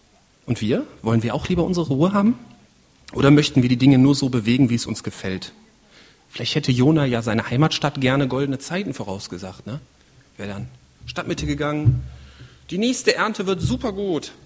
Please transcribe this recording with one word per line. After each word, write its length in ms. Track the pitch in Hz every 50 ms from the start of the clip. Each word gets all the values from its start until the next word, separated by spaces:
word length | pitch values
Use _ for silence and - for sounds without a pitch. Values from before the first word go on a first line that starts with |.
| _ _ _ _ _ _ _ _ _
Und 140 | - 117 -
wir? 240 | 110 104 135 226 302 - - - -
Wollen 200 | 110 113 113 110
wir 100 | 117 107
auch 100 | 147 -
lieber 160 | - 180 175 165
unsere 240 | - 185 175 160
Ruhe 260 | - 139 131 160 185 202
haben? 240 | 202 202 220 254 - - - - - _ _ _ _ _ _ _ _ _ - -
Oder 160 | - - 139
möchten 320 | 147 147 151 - - 139 120
wir 80 | 123
die 80 | 127 120
Dinge 180 | 127 139 139
nur 180 | 127 131 139 143
so 140 | 135 147 131
bewegen, 400 | 127 120 101 113 120 127 139 117
wie 60 | 120
es 100 | 117 -
uns 180 | - 110 - -
gefällt? 520 | 107 - - - 98 95 92 - - - _ _ _ _ _ _ _ _ - - - _ _ _ _
Vielleicht 260 | - - 120 - -
hätte 180 | 156 135 - 127
Jona 340 | 120 127 147 160 156 143
ja 160 | 131 120 113 110
seine 260 | 117 104 110 104 -
Heimatstadt 540 | 120 123 156 160 - - - 147 - 139 131
gerne 260 | 127 131 143 143 127
goldene 300 | 127 131 143 139 135 127
Zeiten 340 | - - 170 185 208 175 135
vorausgesagt, 720 | - 104 98 95 101 - - 92 87 98 92 - - -
ne? 140 | 104 117 151 - _ _ _ _ _ _ _ _ _ _
Wäre 140 | - 101 101
dann 180 | 98 101 127 - - - _ _ _ _ -
Stadtmitte 400 | - - 175 - - 170 - 156
gegangen. 560 | 147 147 143 147 147 147 151 151 - 131 - - - - - - - - - - - - _ _ -
„Die 80 | 170
nächste 380 | 185 226 247 254 - - 220 -
Ernte 320 | - 190 220 214 - 196
wird 160 | 185 196 180 -
supergut. 680 | - 240 254 - 240 190 196 202 196 170 139 - - - - -